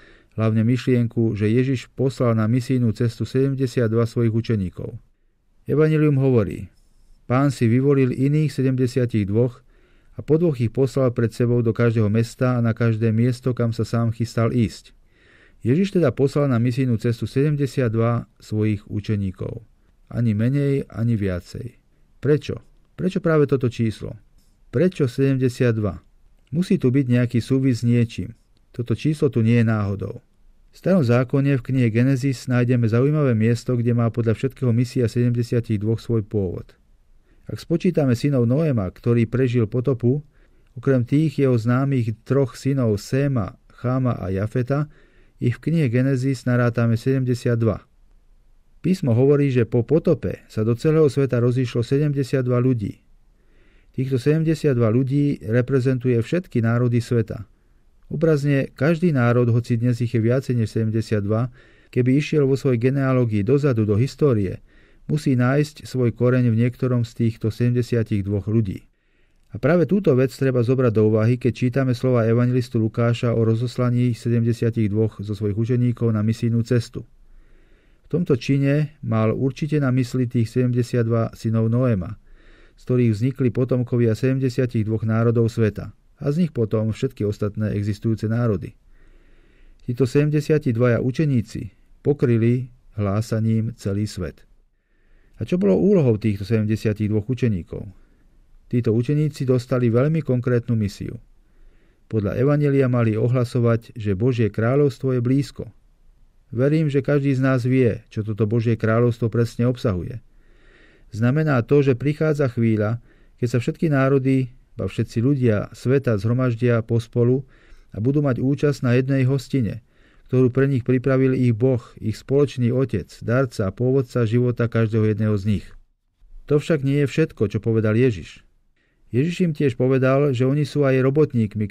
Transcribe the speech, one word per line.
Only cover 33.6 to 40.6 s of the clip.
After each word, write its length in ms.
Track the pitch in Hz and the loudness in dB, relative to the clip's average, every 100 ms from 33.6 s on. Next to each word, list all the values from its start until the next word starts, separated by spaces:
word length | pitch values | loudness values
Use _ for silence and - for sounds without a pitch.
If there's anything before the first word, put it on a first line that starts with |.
| - | -2
kde 220 | 123 117 120 | -2 0 0
má 100 | 117 | 0
podľa 240 | 113 113 107 | 0 -2 0
všetkého 320 | 135 - 127 | -2 -2 0
misia 400 | 113 123 131 113 | 0 0 0 0
sedemdesiatich 720 | 123 120 120 117 120 - 107 | 2 0 0 -2 -2 -2 -2
dvoch 160 | 104 113 | -2 -2
svoj 240 | - 113 | -2 -4
pôvod. 560 | 101 107 95 95 - _ _ _ _ _ _ _ - | -2 -4 -4 -6 -12 _ _ _ _ _ _ _ -14
Ak 80 | 110 | -12
spočítame 560 | - 165 190 165 139 | -4 -2 0 0 2
synov 320 | 117 147 135 117 | 2 0 2 2
Noéma, 400 | 135 160 120 92 | 0 0 -2 -4
ktorý 400 | - 120 120 113 | -4 0 0 0
prežil 400 | 120 131 120 107 | 0 0 0 -2
potopu, 560 | 123 127 120 120 143 - _ _ _ | -2 -2 0 0 -2 -4 _ _ _